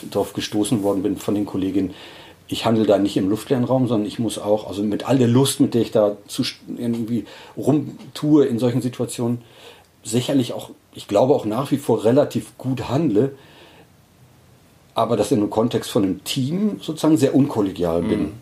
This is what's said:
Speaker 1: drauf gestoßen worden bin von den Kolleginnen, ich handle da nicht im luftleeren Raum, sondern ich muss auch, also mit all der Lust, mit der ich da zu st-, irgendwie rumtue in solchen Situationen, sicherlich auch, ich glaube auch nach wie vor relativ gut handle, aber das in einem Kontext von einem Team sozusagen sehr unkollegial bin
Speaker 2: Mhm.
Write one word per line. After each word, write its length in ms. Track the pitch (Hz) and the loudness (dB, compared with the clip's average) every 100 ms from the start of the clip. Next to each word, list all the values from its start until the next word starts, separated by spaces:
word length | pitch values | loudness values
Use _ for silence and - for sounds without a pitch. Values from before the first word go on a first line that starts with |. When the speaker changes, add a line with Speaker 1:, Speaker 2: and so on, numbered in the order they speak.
| 101 | -6
Speaker 1:
drauf 240 | 101 98 | -4 -4
gestoßen 480 | - - 107 101 117 | -6 -6 -4 0 0
worden 200 | 101 98 | 0 -2
bin 140 | 101 92 | -2 -4
von 180 | - 104 | -4 -4
den 100 | 101 | -4
Kolleginnen, 480 | 98 95 95 92 - - - - - - | -4 -2 -2 -2 -6 -18 -20 -20 -20 -10
ich 160 | - 113 | -4 0
handle 200 | 113 107 | 2 4
da 120 | 98 | 4
nicht 200 | 101 135 | 2 0
im 120 | 95 | 0
luftleeren 360 | 107 - 135 120 | -2 -2 -2 0
Raum, 220 | 131 113 | 0 2
sondern 200 | 113 104 | 0 -2
ich 120 | - | -4
muss 180 | 113 - | -4 -4
auch, 280 | 104 107 - | 0 0 0
also 140 | 95 | -4
mit 240 | 104 101 - | -4 -4 0
all 100 | 135 | 2
der 100 | 117 | 4
Lust, 320 | 120 135 - | 4 2 2
mit 140 | 120 | 2
der 80 | 117 | 2
ich 100 | 107 | 2
da 240 | 117 104 104 - | 4 2 0 -10
zu 160 | - | -6
st-, 120 | - - - - | -6 -6 -12 -8
irgendwie 480 | 120 117 110 117 - - - - | -4 -4 -2 -4 -6 -14 -16 -4
rumtue 880 | 110 147 127 - - - 151 151 131 | 0 0 -2 -12 -18 -6 4 4 4
in 120 | 117 | 2
solchen 220 | 123 117 | 0 0
Situationen, 580 | 123 - 117 - 120 120 - - - - _ _ | -4 -4 -6 -4 -4 -4 -8 -20 -20 -20 _ _
sicherlich 500 | 117 117 123 143 117 | -4 -2 0 0 0
auch, 160 | 92 - - _ - | -4 -10 -18 _ -20
ich 120 | - | 0
glaube 240 | 101 127 131 | 2 4 2
auch 80 | 107 | 0
nach 260 | 110 139 | -4 -2
wie 60 | 131 | -2
vor 280 | - 110 101 | 0 2 4
relativ 520 | 135 139 117 - - | 4 2 -2 -8 -8
gut 300 | 127 123 110 | -6 -4 -2
handle, 460 | 127 160 101 139 - - - - - - _ _ _ _ _ _ _ _ _ _ | 0 2 2 2 -2 -18 -20 -20 -20 -20 _ _ _ _ _ _ _ _ _ _
aber 220 | - 113 117 | -2 0 2
das 160 | 107 | 2
in 60 | 123 | 2
einem 120 | 104 | 2
Kontext 400 | - 117 113 - | 2 0 0 -2
von 120 | 123 | 0
einem 200 | 95 90 | 0 -2
Team 560 | - 143 131 180 214 190 | -4 -4 -2 0 -2 -2
sozusagen 360 | - 156 156 160 | -8 -2 2 4
sehr 180 | - 143 | 4 4
unkollegial 640 | 139 113 98 90 87 82 | 2 0 -2 -2 0 0
bin 180 | 107 107 | 0 -2
Speaker 2:
Mhm. 100 | - - | -2 -8